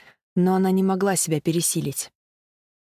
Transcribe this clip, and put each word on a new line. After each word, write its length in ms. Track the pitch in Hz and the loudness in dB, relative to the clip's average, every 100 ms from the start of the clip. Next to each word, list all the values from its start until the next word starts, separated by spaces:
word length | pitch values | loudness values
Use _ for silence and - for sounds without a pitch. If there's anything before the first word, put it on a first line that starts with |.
| - _ _ - | -20 _ _ 0
но 180 | 180 | 2
она 160 | 185 190 | 2 2
не 120 | 190 | 2
могла 340 | 190 190 196 180 | 2 0 0 0
себя 240 | - 151 | -2 -2
пересилить. 680 | - 165 165 165 143 - - _ _ _ _ _ _ _ _ | 0 -2 -2 -2 -4 -6 -12 _ _ _ _ _ _ _ _